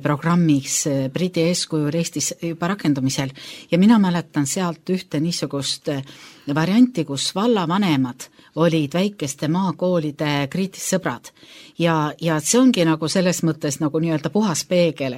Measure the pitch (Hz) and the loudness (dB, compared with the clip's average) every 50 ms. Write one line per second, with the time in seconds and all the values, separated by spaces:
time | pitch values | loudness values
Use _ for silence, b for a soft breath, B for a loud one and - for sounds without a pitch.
0 | 135 143 147 139 147 165 175 175 175 160 147 139 135 - - - - 160 139 135 | 0 -2 -2 0 0 0 2 4 4 4 4 2 0 -2 -4 -4 -2 -2 -2 -2
1 | 135 131 135 - 175 185 180 170 160 170 180 170 - - - 156 147 147 151 170 | -2 -2 -2 -4 -4 -2 0 0 0 0 0 -2 -4 -4 -4 -2 -2 -2 -2 -2
2 | 170 165 - 151 139 - - - - 170 165 165 175 175 196 202 - 151 143 135 | -4 -4 -4 -6 -6 -6 -6 -6 -8 -8 -6 -4 -4 -4 -4 -2 0 0 0 2
3 | 127 131 135 - 139 131 135 B B B B B B B - 170 190 214 233 220 | 0 -2 -2 -2 -4 -6 -8 B B B B B B B 2 4 6 8 8 6
4 | 196 185 175 175 160 - - 151 143 135 - 190 185 175 165 - _ - 185 185 | 6 4 2 0 -4 -4 -4 -4 -2 -2 -2 -4 -4 -4 -4 -8 _ -4 -4 -4
5 | - - - 147 151 170 170 - - 135 - 139 131 - - - - - 147 135 | -4 -4 -4 -2 -2 -2 -2 -4 -6 -6 -6 -6 -4 -4 -6 -6 -4 -4 -4 -4
6 | 131 B B B B B B B B - 143 151 160 175 190 233 254 254 247 - | -6 B B B B B B B B -4 0 0 0 2 4 4 4 4 4 -4
7 | 156 - 139 135 - - - 180 202 247 240 202 175 156 170 196 208 185 151 135 | -4 -4 -4 -4 -4 -4 -2 0 0 2 2 2 2 0 0 2 2 2 2 2
8 | 131 123 120 - - - b b b b b 147 160 170 160 165 151 139 143 170 | 0 -2 -4 -10 -16 -20 b b b b b 0 2 2 2 2 0 0 0 0
9 | 190 208 202 - - 135 - - - 147 160 180 196 185 156 147 180 180 180 175 | -2 -2 -2 -6 -8 -8 -6 -4 -2 0 0 0 0 -2 -2 -2 -2 0 0 0
10 | 156 151 143 - 160 147 147 143 143 135 - 170 196 190 - - - - - - | -2 -4 -4 -4 -2 -2 0 -2 -2 -2 -4 -4 -6 -6 -6 -10 -6 -4 -4 -2
11 | 147 - 123 117 - - _ B B B B B B B B - 170 170 165 156 | -2 -4 -6 -6 -12 -20 _ B B B B B B B B 0 0 2 2 2
12 | 151 151 143 - 170 165 160 156 151 - - 240 262 254 240 - 170 160 160 160 | 0 -2 -4 -4 -2 -2 -2 0 0 0 2 4 6 4 4 4 2 2 2 0
13 | 165 151 - 196 180 185 165 - - 160 151 156 - 151 139 - 165 147 151 160 | 0 -2 0 0 2 2 0 0 0 -2 -2 0 -2 -4 -4 -2 -2 -2 0 0
14 | 165 165 160 151 - 170 - 208 214 208 165 135 - - 180 180 175 165 143 - | 0 0 0 -2 -2 -2 0 0 0 0 -2 -2 -2 0 2 4 4 2 2 -2
15 | 143 131 123 | -6 -6 -6